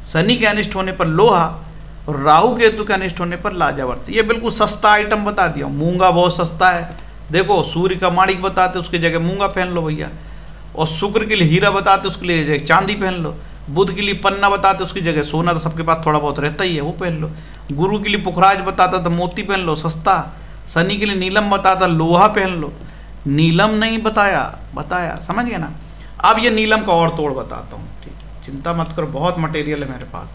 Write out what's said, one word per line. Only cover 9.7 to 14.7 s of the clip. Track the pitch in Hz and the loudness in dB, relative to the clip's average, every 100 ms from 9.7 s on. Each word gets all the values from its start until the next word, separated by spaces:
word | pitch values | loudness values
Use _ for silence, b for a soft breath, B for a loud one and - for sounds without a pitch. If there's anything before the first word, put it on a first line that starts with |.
| 175 | -2
भैया, | 160 151 147 - B B B B B - | -4 -4 -6 -10 B B B B B -4
और | 160 | -2
शुक्र | - 202 208 214 | -2 -2 0 0
के | |
लिए | 214 165 | 2 4
हीरा | 165 202 | 4 4
बताते, | 196 196 196 190 | 2 4 2 2
उसके | - 175 | -6 -2
लिए | 165 147 143 | 0 2 -2
चांदी | 151 175 196 | 4 4 4
पहन | 208 190 | -2 -2
लो, | 180 156 - B B - | -2 -6 -8 B B -6
बुध | 143 196 | 0 0
के | 185 | 0
लिए | 202 | -4
पन्ना | 196 196 196 202 | 0 0 2 2
बताते, | 196 190 | 4 2